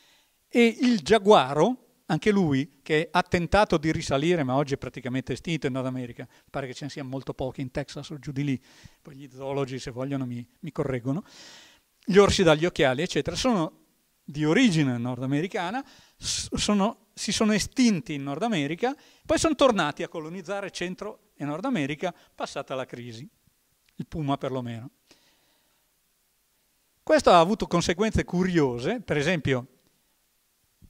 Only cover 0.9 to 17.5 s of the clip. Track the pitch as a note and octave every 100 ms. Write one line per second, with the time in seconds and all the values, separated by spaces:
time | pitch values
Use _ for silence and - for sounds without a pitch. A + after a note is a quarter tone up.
0.9 | A3+ D3 A3 G3 G3 C3 C#3+ G3+ B3+ _
1.9 | _ - D3+ G#3+ G3+ D#3+ C3+ D3 _ -
2.9 | D#3 E3+ F3+ - F3+ E3 G3 G#3+ E3 D#3
3.9 | D#3+ C#3 C#3 E3 F3 C3 C3+ C#3+ C3+ -
4.9 | - B2+ C3 - B2 F3+ D#3+ C#3 C3 B2+
5.9 | B2+ A#2+ A#2 A#2+ _ _ C#3+ C3 C3 C#3
6.9 | D#3 B2+ C3+ C3+ - C3 - C3 D3 C3+
7.9 | - C3+ D3 D3+ C3+ C#3+ B2 _ - -
8.9 | _ - C3+ C#3 B2+ C3+ C#3 C3+ C3 C#3
9.9 | A#2+ C3+ C#3 B2 A#2+ A#2+ _ D#3+ - C3
10.9 | B2+ B2 D#3 - - - - - _ _
11.9 | _ - F#3+ G3 - E3 D3+ E3+ - C#3
12.9 | B2+ F3 D3+ E3 E3+ C4 G#3 D#3+ - _
13.9 | _ _ _ - C#3+ D3+ G3+ B3+ D#3+ C3+
14.9 | A#2+ A#2+ A#2+ C3 C#3+ F#3+ G#3+ F3 B3+ -
15.9 | - _ - - - - - - G#3 G#3
16.9 | - _ - - - G#3+